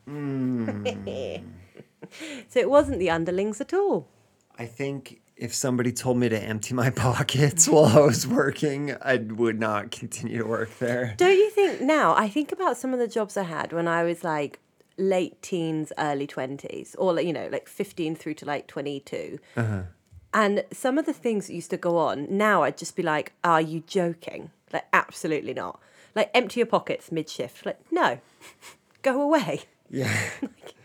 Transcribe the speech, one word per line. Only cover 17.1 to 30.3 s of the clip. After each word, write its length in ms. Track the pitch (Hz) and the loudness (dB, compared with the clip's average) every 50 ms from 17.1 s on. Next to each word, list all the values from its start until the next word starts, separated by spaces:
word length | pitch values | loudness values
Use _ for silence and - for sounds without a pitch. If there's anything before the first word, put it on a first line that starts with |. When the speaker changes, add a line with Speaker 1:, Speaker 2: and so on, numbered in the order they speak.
| 170 | 2
Speaker 2:
like, 140 | 160 151 | 2 0
you 60 | 175 151 | -2 -2
know, 160 | 123 95 - 131 | -4 -6 -6 -6
like, 160 | - - - | -8 -8 -10
fifteen 460 | - - 202 202 - - 165 156 165 | -8 -8 -8 -8 -6 -6 -4 -4 -4
through 180 | 160 - 160 151 | -6 -8 -10 -10
to, 120 | - - | -8 -6
like, 200 | 147 147 135 - - | -6 -6 -6 -6 -8
twenty-two. 680 | - 156 139 143 143 139 - - - - 78 - - 147 _ _ - | -10 -8 -8 -6 -8 -8 -10 -10 -10 -10 -8 -10 -12 -14 _ _ -4
Speaker 1:
Uh-huh. 260 | 120 117 110 104 92 92 87 - _ _ _ - - _ - - | -2 -2 -2 -2 -4 -6 -8 -14 _ _ _ -20 -20 _ -4 0
Speaker 2:
And 320 | 208 214 202 202 202 - - - | 2 2 2 2 0 -2 -4 -10
some 260 | - - 262 254 302 | -4 -4 0 0 0
of 80 | 320 | 0
the 60 | 330 277 | -2 -4
things 340 | - - 240 220 202 - - | -4 -2 -2 -2 -2 -4 -6
that 60 | 180 | -10
used 160 | 170 160 - | -10 -8 -6
to 60 | 190 | -6
go 220 | 180 - 175 170 170 | -4 -2 0 2 2
on, 280 | 156 123 98 131 147 - | 2 0 0 -2 -4 -2
now 320 | 196 196 208 214 202 175 147 | 0 2 4 4 4 4 4
I'd 140 | 131 - - | 2 0 -4
just 180 | 170 - - | -10 -10 -6
be 60 | - 175 | -4 -2
like, 300 | 160 151 151 - - _ _ - | 0 0 0 -2 -4 _ _ 2
"Are 160 | 175 165 160 | 4 4 4
you 220 | 165 156 160 165 156 | 4 2 -2 -8 -8
joking? 640 | - - 196 175 170 165 165 - - - - - 165 _ _ _ - - | -2 0 0 0 0 -2 -4 -10 -12 -12 -12 -14 -14 _ _ _ -8 -8
Like, 140 | - - - - | -8 -4 2 2
absolutely 640 | 180 - - - - - 165 156 143 - 120 127 | 2 2 2 -6 -8 -4 -2 -2 -2 -2 -4 -6
not." 260 | 127 90 90 - - _ _ _ - - - - | -6 -6 -8 -10 -12 _ _ _ -20 -20 -8 -2
Like, 160 | 214 208 - - | -2 0 4 4
"Empty 260 | 240 247 233 - 247 | 2 2 2 0 -2
your 60 | 226 | 0
pockets 440 | 226 - 175 - - 143 - - - 170 | 2 2 0 0 0 -6 -6 -6 -6 -6
mid-shift." 520 | 160 156 - - - - - - - - | -6 -6 -6 -6 -8 -8 -8 -8 -10 -10
Like, 120 | - - - _ - | -10 -10 -10 _ -4
no, 280 | 320 359 302 165 120 120 - _ _ _ - - - _ | 0 2 2 2 2 0 -8 _ _ _ -20 -20 -20 _
<laughs> 420 | - - - _ _ _ _ _ - | -20 -20 -20 _ _ _ _ _ 0
go 180 | 269 247 269 | 0 2 2
away. 420 | 285 285 320 302 202 151 147 151 - _ _ _ _ - | 2 4 4 2 2 0 -4 -6 -8 _ _ _ _ -8
Speaker 1:
Yeah. 240 | - 135 127 107 107 107 107 - | -6 -4 -2 -2 -2 -2 -2 -4